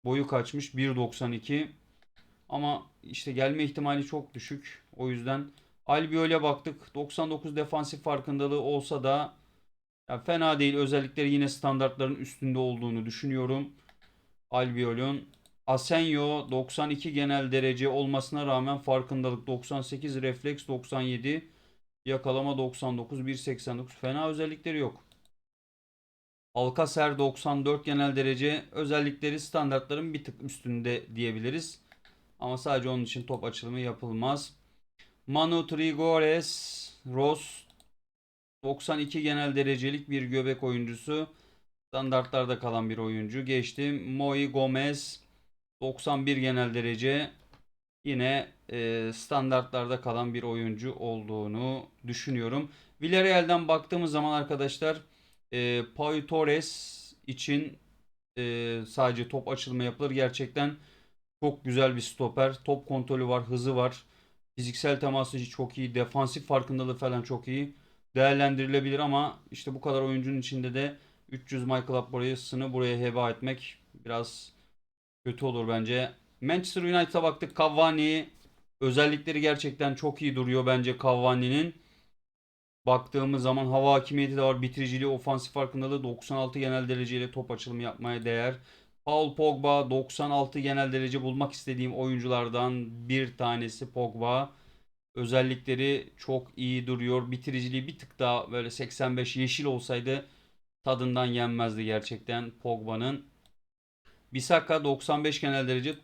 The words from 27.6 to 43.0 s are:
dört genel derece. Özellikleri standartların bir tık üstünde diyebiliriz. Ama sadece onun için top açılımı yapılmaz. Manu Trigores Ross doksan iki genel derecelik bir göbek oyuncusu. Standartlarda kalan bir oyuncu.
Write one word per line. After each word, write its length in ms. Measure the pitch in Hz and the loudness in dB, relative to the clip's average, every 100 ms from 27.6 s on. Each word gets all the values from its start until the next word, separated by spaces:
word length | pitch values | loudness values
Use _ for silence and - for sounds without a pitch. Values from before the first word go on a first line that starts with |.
| 139 | 2
dört 200 | 147 151 | 0 0
genel 300 | 143 143 135 | 2 2 2
derece. 480 | 135 127 143 151 - | 2 2 2 0 -4
Özellikleri 680 | - 147 147 143 143 147 147 | -6 0 2 0 -2 -4 -4
standartların 760 | 147 160 143 135 131 147 165 | -2 0 2 0 0 -6 -4
bir 100 | 151 | -6
tık 200 | 143 - | -10 -12
üstünde 720 | 139 - 123 120 120 123 - 113 | -12 -8 -4 -2 0 -2 -4 -4
diyebiliriz. 680 | 117 110 117 156 160 - _ - - _ _ _ | -2 -2 -2 -4 -6 -14 _ -20 -20 _ _ _
Ama 180 | 123 127 | -6 -4
sadece 320 | 147 135 123 | 0 0 2
onun 140 | 127 | -2
için 200 | 117 123 | -2 -6
top 200 | 120 123 | -6 -4
açılımı 360 | 117 113 117 127 | -4 -6 -8 -6
yapılmaz. 760 | 123 117 123 110 123 143 143 _ _ _ _ _ - _ - | -6 -6 -6 -2 0 -2 -6 _ _ _ _ _ -20 _ -2
Manu 400 | 143 165 170 160 | 2 4 2 0
Trigores 1200 | 156 160 147 160 160 156 165 151 - - - - - 131 | 0 0 2 4 6 6 4 0 -8 -10 -12 -14 -16 -6
Ross 500 | 127 139 156 - - - _ _ _ _ _ _ _ _ _ | 2 2 2 -4 -18 -20 _ _ _ _ _ _ _ _ _
doksan 360 | 135 139 - 151 | -6 -4 -2 -2
iki 220 | 147 160 | -2 -2
genel 340 | 151 147 143 139 | 0 0 0 2
derecelik 540 | 139 131 135 143 143 | 2 2 -2 -4 -4
bir 140 | 139 | -4
göbek 400 | 123 131 131 131 | 0 0 0 -2
oyuncusu. 640 | 131 120 117 113 - 151 156 - _ _ _ _ _ | -2 -2 -4 -6 -4 -4 -4 -12 _ _ _ _ _
Standartlarda 720 | 131 131 131 127 135 123 123 | -4 2 2 2 0 0 0
kalan 300 | 120 113 113 | 0 0 -2
bir 80 | |
oyuncu. 480 | 110 | -2